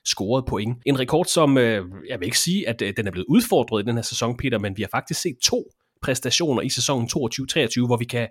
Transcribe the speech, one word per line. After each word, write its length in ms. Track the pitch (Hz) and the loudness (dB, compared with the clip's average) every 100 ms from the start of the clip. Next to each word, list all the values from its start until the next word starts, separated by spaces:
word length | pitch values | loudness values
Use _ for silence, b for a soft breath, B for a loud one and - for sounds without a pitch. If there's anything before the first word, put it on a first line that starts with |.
scorede 400 | - - 98 127 - | -6 -4 0 0 0
point. 300 | 101 107 120 - | -4 -4 -4 -2
En 120 | 139 | 0
rekord, 280 | 131 156 175 | 2 2 2
som, 320 | - 147 135 | 4 6 6
øh, 260 | 117 107 90 95 - | 4 2 -4 -12 -10
jeg 120 | 123 | -6
vil 60 | 131 | -2
ikke 120 | - | 0
sige, 300 | 165 190 117 | 2 0 0
at, 140 | 117 | -2
øh, 100 | 101 101 | -2 -2
den 100 | 101 | -4
er 40 | |
blevet 160 | 90 90 | -2 2
udfordret 540 | 190 - 170 117 110 | 4 4 4 2 0
i 40 | 104 | 0
den 80 | |
her 80 | 117 | -2
sæson, 340 | 113 - 117 123 | -2 -4 -4 -2
Peter, 220 | 135 113 | -2 -2
men 180 | 101 98 | -2 -4
vi 60 | |
har 60 | 98 | -4
faktisk 280 | 123 - 165 | -4 -4 -4
set 160 | 180 127 | -4 -2
to 220 | - 247 - _ _ _ | -2 -2 -6 _ _ _
præstationer 600 | - 127 175 - 165 117 | -2 -2 0 0 2 0
i 60 | 131 | 0
sæsonen 400 | 131 120 135 117 | -2 0 0 0
toogtyve 380 | 160 120 - 131 | -2 -2 -4 -4
treogtyve, 400 | 165 143 - 123 | 0 0 2 2
hvor 100 | 120 | 2
vi 80 | |
kan, 240 | 120 120 113 | 0 -4 -4